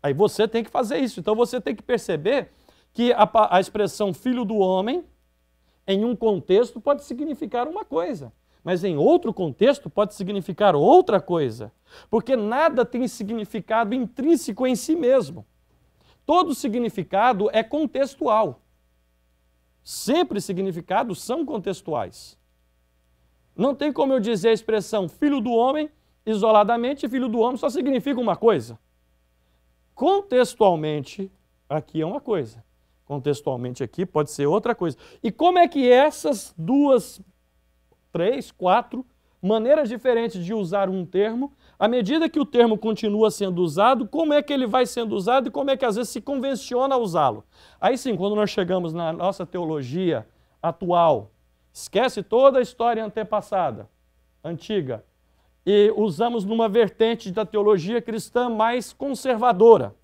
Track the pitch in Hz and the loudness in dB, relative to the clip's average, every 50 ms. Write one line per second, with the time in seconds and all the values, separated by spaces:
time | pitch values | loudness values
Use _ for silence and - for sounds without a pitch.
0 | - 143 135 143 208 208 - - 220 220 - 226 202 - - - 254 202 - 165 | -2 -2 0 2 0 0 2 0 -2 0 0 -4 -4 -2 -4 -4 -2 -2 -2 -2
1 | 269 226 - 202 160 208 214 220 240 240 - 254 - - 233 - - - 247 220 | -2 -4 -4 -6 -2 -2 0 0 0 0 -2 -6 -6 -6 -8 -8 -4 -4 -4 -4
2 | - - 180 156 147 202 269 277 202 - _ _ _ _ _ _ _ _ _ - | -2 -4 -6 -2 0 0 0 -2 -2 -6 _ _ _ _ _ _ _ _ _ -2
3 | 240 240 226 220 214 - - 226 214 - 175 185 190 - - 208 208 170 - - | 2 2 6 4 4 4 6 2 4 6 4 2 2 2 -2 -2 -2 -2 -2 -4
4 | 208 196 180 - - 254 247 247 240 196 226 208 190 185 185 185 190 226 277 359 | -4 -4 -4 -4 -4 -4 -2 -2 -2 -2 0 0 2 2 2 0 -2 -2 -4 -6
5 | 339 _ _ _ _ _ _ _ _ _ _ _ _ _ _ _ _ - 196 196 | -6 _ _ _ _ _ _ _ _ _ _ _ _ _ _ _ _ -2 0 0
6 | 214 240 240 - 226 220 208 170 - - 180 202 247 240 - 240 - 285 285 - | 0 -2 -2 0 0 0 0 0 0 2 2 2 2 0 -4 -6 -2 -2 -2 -2
7 | - - 247 240 294 320 285 - - 202 - 240 247 302 339 415 440 _ - 160 | -4 -12 -10 -8 -8 -8 -8 -8 -10 -6 -6 -6 -6 -6 -8 -10 -10 _ -4 -4
8 | 349 359 254 160 139 113 _ _ _ _ _ _ _ 160 185 175 175 196 165 143 | -4 -4 -6 -10 -12 -18 _ _ _ _ _ _ _ -4 -4 -2 -2 -2 0 2
9 | 156 240 330 349 - 226 196 - 185 156 123 _ 214 262 285 - - 160 _ 202 | 4 4 4 4 2 -4 -6 -4 -6 -6 0 _ 2 2 2 0 -6 -8 _ -2
10 | 208 196 - - 196 175 208 196 170 - 175 - 208 202 165 143 151 214 302 359 | -2 -2 -4 -10 -8 -6 -6 -6 -6 -8 -4 2 4 4 4 6 6 8 8 8
11 | - - 214 185 - - 175 165 143 123 110 120 113 113 _ _ _ _ - - | 8 6 0 0 0 0 -2 0 0 -2 -4 -8 -14 -16 _ _ _ _ -20 -20
12 | - _ - 226 - - 269 240 208 208 233 277 320 330 247 247 247 247 - 240 | -10 _ -2 -2 0 0 -2 0 0 -2 0 2 0 2 2 0 -2 -2 -2 -4
13 | 254 233 - - 220 190 233 226 208 - - 220 - - 226 226 233 196 226 262 | -4 -4 -6 -8 -8 -8 -6 -8 -8 -8 -10 -10 -6 -2 -2 0 0 0 -2 -4
14 | 240 - - - 269 311 339 269 - - 202 - 254 254 254 - - - 311 349 | -4 -6 -6 -4 2 2 2 2 0 -8 -4 -2 0 0 0 -2 0 -2 -2 0
15 | 294 240 269 262 190 135 175 151 104 _ _ _ _ _ _ _ _ _ _ _ | 2 2 2 2 2 -2 -10 -16 -18 _ _ _ _ _ _ _ _ _ _ _
16 | _ _ _ _ _ - 302 359 370 339 269 - - 240 208 247 240 220 - - | _ _ _ _ _ 2 2 2 2 2 -2 -4 -4 -4 -2 -2 -4 -4 -4 -6
17 | 170 - - 196 220 254 247 180 208 208 - 220 220 220 - 302 320 262 - 254 | -8 -2 0 2 2 2 2 2 -2 0 0 0 -2 0 -2 -2 -2 -2 0 -2
18 | 277 262 - _ 320 254 214 220 220 156 123 _ _ _ _ _ _ _ _ _ | -2 -2 -4 _ 0 0 2 2 2 0 -4 _ _ _ _ _ _ _ _ _
19 | _ _ _ _ _ _ _ _ _ _ _ _ _ _ _ _ _ - - - | _ _ _ _ _ _ _ _ _ _ _ _ _ _ _ _ _ -14 -14 -8
20 | - - 269 339 359 - - 202 - - 190 175 190 190 165 170 160 - 180 214 | -2 0 0 0 0 -2 -4 -8 -6 -6 -6 -4 -4 -6 -6 -8 -8 -4 -2 -2
21 | 254 240 180 - - - 247 320 311 262 302 214 165 202 185 - _ - 151 120 | -2 -4 -8 -10 -8 -6 -6 -6 -4 -6 -6 -8 -6 -8 -8 -8 _ -6 -6 -6
22 | 101 90 - - - - _ _ _ _ _ _ _ _ _ _ _ _ _ _ | -6 -8 -12 -20 -20 -20 _ _ _ _ _ _ _ _ _ _ _ _ _ _
23 | _ _ _ _ _ _ _ _ _ _ _ - 202 277 269 - 285 302 262 - | _ _ _ _ _ _ _ _ _ _ _ -2 -2 -2 0 0 -2 -4 -2 -2
24 | 285 269 269 262 190 226 233 185 170 226 226 - - - 220 214 - - - 208 | -2 0 0 0 0 -2 -4 0 2 2 2 2 0 -2 -2 -2 -2 -2 -4 -4
25 | 185 160 - _ 294 294 285 269 208 247 233 226 240 262 277 302 302 302 _ _ | -4 -4 -4 _ 0 0 0 0 -2 0 0 2 2 2 0 -2 -4 -6 _ _
26 | _ _ _ _ _ 220 220 202 202 226 220 208 208 196 233 233 233 254 285 277 | _ _ _ _ _ -4 -2 0 2 6 6 6 6 6 2 0 0 -4 -4 -4
27 | - 240 240 269 254 240 214 240 220 247 254 233 - 285 226 339 247 285 269 240 | -6 -4 -2 -2 -2 -2 0 0 0 0 0 -2 -4 -4 -4 -2 -2 0 -2 -2
28 | - 277 277 240 240 214 175 - - 226 208 143 113 117 117 - _ _ _ _ | -2 -2 -2 -2 0 -2 -2 2 2 2 2 2 -2 -8 -16 -20 _ _ _ _
29 | _ _ _ _ _ _ _ _ _ _ _ _ _ _ _ _ _ _ _ - | _ _ _ _ _ _ _ _ _ _ _ _ _ _ _ _ _ _ _ -2
30 | - 339 392 403 403 - 247 254 247 240 - _ 220 196 175 160 151 156 151 147 | 0 2 2 2 0 0 2 2 2 2 2 _ 4 4 4 2 -2 -4 -4 -6
31 | 131 - - - 190 190 _ _ _ _ _ _ _ _ 143 156 147 _ - 160 | -8 -10 -12 -12 -12 -12 _ _ _ _ _ _ _ _ -6 -6 -6 _ -6 -4
32 | 156 165 220 285 - 262 214 170 127 110 110 117 - _ _ _ _ _ _ _ | -4 -4 -6 -8 -4 -4 -4 -4 -4 -6 -12 -20 -20 _ _ _ _ _ _ _
33 | _ _ 143 147 127 147 143 143 - 147 131 123 123 123 123 - 139 113 _ - | _ _ -10 -4 -2 -2 -4 -2 -4 -6 -6 -4 -6 -10 -8 -8 -10 -10 _ -8
34 | 190 175 - 151 151 147 - - 143 143 170 214 - 247 233 - 180 165 127 _ | -8 -2 -2 -2 -2 -2 -4 -2 0 0 0 0 0 -2 -4 -2 -4 -6 -6 _
35 | - - - _ - 233 - - 311 359 359 359 339 339 349 277 254 247 247 247 | -16 -20 -20 _ -6 -6 -2 2 2 4 6 6 4 4 4 0 4 6 6 6
36 | 277 302 294 - - 302 269 196 - - _ - 160 175 254 277 285 285 262 233 | 6 4 0 -2 -4 -2 -2 -4 -6 -16 _ -10 -4 0 2 2 4 4 4 2
37 | - - - - - _ _ _ _ _ _ _ _ _ _ _ _ _ _ _ | 2 -4 -18 -20 -20 _ _ _ _ _ _ _ _ _ _ _ _ _ _ _
38 | _ _ _ 170 170 208 262 285 - - _ _ 180 180 185 240 - - - 247 | _ _ _ -2 0 0 0 -2 -6 -12 _ _ 2 4 4 4 2 -2 -10 -12
39 | 254 _ _ _ _ _ _ _ - 185 214 226 220 247 294 311 285 208 247 226 | -12 _ _ _ _ _ _ _ -2 0 0 2 4 4 4 4 2 -2 -4 -2
40 | - 262 240 226 233 233 - 185 170 175 226 220 196 160 185 202 196 185 190 190 | 0 0 0 2 0 -2 -6 -6 -6 -4 -4 -4 -4 -2 0 -2 0 0 -2 -4
41 | 175 - - 185 202 220 226 240 269 277 _ _ _ _ _ _ 196 220 240 254 | -6 -4 0 0 0 0 0 -4 -6 -6 _ _ _ _ _ _ 0 2 2 0
42 | 208 185 285 320 330 320 - 311 277 - - 240 233 233 214 - - 220 220 - | 0 0 0 0 0 0 0 -2 -2 0 4 4 4 4 4 0 -2 -4 -4 -2
43 | - 214 202 214 220 214 214 - 202 190 180 170 180 165 143 180 202 240 269 226 | -2 -2 2 2 2 0 0 -2 -4 -4 -2 -2 -2 -2 2 2 2 4 2 2
44 | 240 202 - 311 330 302 294 294 285 294 285 269 254 220 202 254 254 - - 247 | -2 -6 -4 -2 0 2 0 0 0 0 -2 -2 -2 0 0 0 0 0 -2 -6
45 | 233 214 - 196 180 214 247 269 240 254 - 285 269 277 269 262 269 240 196 220 | -6 -4 -4 -4 0 2 0 0 0 -2 -6 -4 -2 -2 -2 -2 -2 -2 -2 -2
46 | 247 - - 240 - - 285 269 233 277 269 208 - - 247 240 262 269 269 247 | -6 -6 -8 -10 -8 -6 -6 -4 -4 -4 -4 -6 -6 -4 -2 -2 0 0 0 0
47 | 233 190 160 170 147 131 107 107 - _ _ _ - - _ _ - 196 262 254 | -2 0 0 0 0 0 0 -4 -14 _ _ _ -20 -20 _ _ 0 0 0 0
48 | - 262 214 160 185 202 208 208 208 196 - - 185 170 190 185 180 165 160 175 | -2 -4 -4 -2 -2 -2 0 0 -2 0 0 -4 -2 -2 -2 -2 -2 -4 -6 -6
49 | 170 160 160 165 175 190 190 - 185 - - 180 175 160 160 151 135 120 135 180 | -6 -6 -4 -2 -4 -4 -4 -4 -12 -10 -8 -6 -6 -4 -4 -6 -6 -6 -6 -2
50 | 190 175 151 113 107 _ _ _ _ _ _ _ - 165 165 _ 196 175 175 175 | -2 -2 -2 -2 -6 _ _ _ _ _ _ _ -6 -6 -6 _ -4 0 2 4
51 | 170 160 143 110 104 - _ _ _ _ _ _ _ _ _ - - - - 190 | 4 4 2 0 -2 -10 _ _ _ _ _ _ _ _ _ -20 -18 -4 0 0
52 | 247 247 - 214 185 _ 220 240 269 277 262 262 240 - - _ 226 240 233 220 | 0 0 -2 -6 -6 _ 2 6 6 6 6 6 0 0 -4 _ -2 0 0 -2
53 | 220 202 - 220 214 214 214 208 190 - 214 190 170 143 113 101 101 _ _ _ | -4 -6 -6 -8 -4 -2 -2 -4 -2 -2 -2 0 0 -2 -4 -6 -14 _ _ _
54 | _ _ _ _ _ _ _ _ - 156 170 - - - 220 202 151 127 120 107 | _ _ _ _ _ _ _ _ -10 -10 -10 -10 -8 -4 -4 -4 -2 -4 -8 -10
55 | _ _ _ _ _ _ _ _ _ _ _ _ _ 185 202 208 208 214 214 - | _ _ _ _ _ _ _ _ _ _ _ _ _ 2 4 6 6 4 4 2
56 | 214 214 147 151 233 240 240 233 185 196 226 226 226 220 190 233 226 185 - _ | -2 -2 0 -2 -2 -2 -2 -4 -4 -2 0 0 0 2 4 2 2 2 2 _
57 | 220 226 233 233 - 196 175 220 214 - - 208 208 208 214 180 156 190 233 240 | 0 0 0 -4 -8 -8 -6 -6 -6 -2 -2 0 4 4 4 2 2 -2 -4 -4
58 | - - 202 226 - - _ 240 247 247 226 214 214 226 240 254 - - - _ | -4 -4 -8 -8 -8 -4 _ -2 -2 -2 0 0 0 0 0 -2 -6 -8 -12 _
59 | 269 277 269 - - 262 247 214 240 247 208 180 220 233 226 170 120 101 - _ | -8 -8 -6 -4 -2 -2 -2 2 2 2 4 8 10 10 10 8 6 -4 -10 _